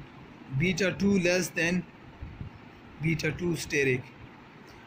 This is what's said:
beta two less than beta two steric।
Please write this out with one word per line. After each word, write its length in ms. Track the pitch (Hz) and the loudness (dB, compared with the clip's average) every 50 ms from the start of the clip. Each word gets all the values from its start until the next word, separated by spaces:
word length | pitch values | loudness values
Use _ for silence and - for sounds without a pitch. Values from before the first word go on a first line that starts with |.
| - - - - - - - - - - 135 135 | -4 -10 -18 -20 -20 -20 -20 -20 -12 -4 -2 0
beta 260 | 165 185 180 - 196 180 151 143 | 2 2 2 2 2 0 2 2
two 120 | 196 202 202 185 165 | 4 4 4 6 6
less 200 | 175 180 185 175 - - | 4 4 4 2 0 0
than 240 | 180 160 170 180 180 - - - - - - - - - - - - - - - - - - - - - - - - 147 | 0 0 2 2 0 -2 -4 -14 -20 -20 -18 -16 -14 -14 -14 -12 -12 -14 -14 -14 -16 -20 -20 -20 -20 -20 -18 -10 -2 0
beta 260 | 160 160 151 - 156 135 - | 0 0 2 0 -2 -2 -2
two 100 | 175 175 160 - - | -2 -2 -2 -2 -4
steric। 360 | - 165 143 139 135 123 127 - - - - - - - - - - - - - - - - - | -2 0 2 4 4 2 0 -2 -8 -18 -20 -20 -20 -20 -20 -20 -20 -20 -20 -20 -20 -20 -20 -16